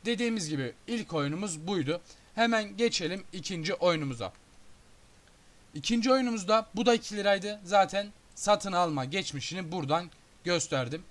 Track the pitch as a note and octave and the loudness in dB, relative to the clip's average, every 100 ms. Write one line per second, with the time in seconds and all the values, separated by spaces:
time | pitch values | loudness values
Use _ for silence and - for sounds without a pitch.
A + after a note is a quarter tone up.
0 | G#3+ A3+ A#3+ A3+ D#3 D3 B2+ - - A#3 | -2 -2 0 -2 -2 -4 -4 -8 -6 -6
1 | F3+ E3 C#3+ D#3+ G3+ D#3+ E3 G3 C3+ F3 | -4 -2 -2 -4 -6 -8 -2 -2 0 -4
2 | - - - - A#3 A3+ G#3 G3+ A#3 - | -8 -20 -12 0 2 2 -2 -2 0 0
3 | E3 F#3+ - F#3+ - F3+ D#3+ F#3+ F3+ D#3+ | -4 -6 -10 -12 -8 -4 -4 2 2 2
4 | C#3+ A#2 F#2+ - - - - - - - | -2 -6 -8 -10 -20 -20 -20 -20 -20 -20
5 | - - - - - - - D3+ - A#3 | -20 -20 -20 -20 -20 -20 -16 -8 0 0
6 | A#3 C4 B3 A3+ F3+ A3 A3 - A3+ A#3 | 4 4 4 -2 2 2 2 0 4 4
7 | - G#3 G3+ G3 G3+ G#3 F#3 G3 F#3+ F#3+ | 2 0 2 2 0 -8 4 6 6 2
8 | G#3 - _ - G3+ G3+ G3 F3+ F3 D3 | -6 -12 _ -6 2 2 2 2 2 0
9 | C3 F3+ - C#3 - F3 E3+ F3+ C#3 D#3+ | -2 -4 -4 -8 -8 -8 -6 -6 0 0
10 | F3 - - - F3 F3 - C#3 B2 D#3+ | -2 -16 -20 -10 -2 -2 0 -2 -2 -6
11 | - | -12